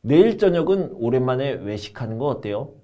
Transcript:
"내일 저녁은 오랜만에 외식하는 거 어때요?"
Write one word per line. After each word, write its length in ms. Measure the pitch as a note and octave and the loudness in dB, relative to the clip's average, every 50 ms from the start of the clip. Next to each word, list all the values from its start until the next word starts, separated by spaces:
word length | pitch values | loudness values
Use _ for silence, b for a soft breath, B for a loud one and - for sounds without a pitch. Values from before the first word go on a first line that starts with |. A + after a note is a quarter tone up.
| - | 0
"내일 300 | A2+ C#3+ E3 G3+ A#3 A3 | 6 6 6 6 6 4
저녁은 600 | A3+ G#3 F#3 E3+ E3+ E3 F#3 G3 G3 E3+ - - - | 2 2 2 2 2 2 2 0 0 0 -4 -6 -4
오랜만에 540 | A#2 A#2+ B2+ C3 B2+ B2 B2+ B2+ C#3 C#3 | -2 0 0 0 0 0 -2 -2 -2 -4
외식하는 680 | A#2+ E2 F#2 G#2 G#2+ G2+ - - - - A#2+ A2 A2+ A2+ | -6 -6 -6 -8 -8 -8 -10 -14 -10 -10 -8 -8 -6 -4
거 80 | C#3 | -4
어때요?" 460 | D3 B2 - - G#2 G2+ G#2+ - - - - | -4 -4 -4 -6 -6 -6 -6 -6 -10 -14 -20